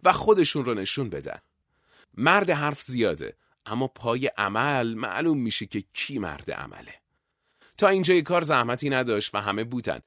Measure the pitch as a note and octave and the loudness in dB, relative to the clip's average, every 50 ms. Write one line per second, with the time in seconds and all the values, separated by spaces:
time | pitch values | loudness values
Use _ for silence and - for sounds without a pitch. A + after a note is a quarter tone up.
0 | _ F3+ F3+ - - A3 A3 G3 E3+ D3 - D#3 C3 A#2+ A#2+ G#2 F#2+ F#2+ - - | _ 4 2 4 4 4 6 6 6 2 2 -2 -2 -2 -2 -2 -2 -4 -4 -4
1 | C3+ A#2 - C#2 C2 - - - _ _ _ _ _ _ _ _ _ _ _ _ | -4 -6 -6 -8 -8 -10 -12 -14 _ _ _ _ _ _ _ _ _ _ _ _
2 | _ _ _ - A2+ D3+ F3+ G3+ G3+ F3 E3+ D3 D3 D3 D3 - - - B2+ B2 | _ _ _ 0 4 4 6 6 4 2 0 0 0 -4 -4 -4 -8 -6 -2 0
3 | A2+ G2 D#2+ D2 C#2 G#1+ - _ _ _ _ _ _ - G#2+ A#2 C3 C3 _ - | 0 0 0 -2 -6 -12 -12 _ _ _ _ _ _ -8 -4 -4 -4 -4 _ -6
4 | - A#2+ A#2 A#2+ C3 C3 - - G#2 G2 G2+ A2 B2 D3 D3 C3+ A#2+ A2+ A2+ A2 | -4 -4 -2 -2 -2 -4 -2 -2 -2 -2 0 0 0 0 0 0 0 -2 -2 -4
5 | A#2+ A2+ F2+ G#2+ D#3+ E3 D#3+ C#3+ B2 A2+ G#2 - A2 F#2+ - A2 F#2+ _ _ - | -6 -6 -4 -2 0 0 0 0 0 -2 -2 -4 -6 -6 -8 -8 -8 _ _ -10
6 | - - C#3+ C#3 G2+ E2+ D2+ C#2 - - D#2 - - - G1+ - - - - _ | -10 -6 -6 -6 -6 -6 -8 -10 -10 -10 -10 -10 -10 -14 -14 -18 -20 -20 -20 _
7 | _ _ _ _ _ _ _ _ _ _ _ _ _ _ _ - - F#3 G3 F#3+ | _ _ _ _ _ _ _ _ _ _ _ _ _ _ _ 2 4 4 4 4
8 | F#3 D3+ F#3 F3+ D#3+ C#3 F3 F3 E3+ D3+ D3+ C3 A#2+ A#2 A#2+ B2+ - C#3+ C3+ B2+ | 4 6 4 4 4 4 0 0 2 4 2 2 2 2 0 -2 -2 0 0 0
9 | B2+ A#2+ A2+ G#2 G#2+ - - G#2 G#2 G#2 G2 G#2 A2+ A#2 B2 B2 A2+ - D#2 B1 | 2 2 0 0 0 -2 -4 -4 -2 -2 -2 -2 -2 -4 -4 -6 -4 -4 -6 -6
10 | - | -6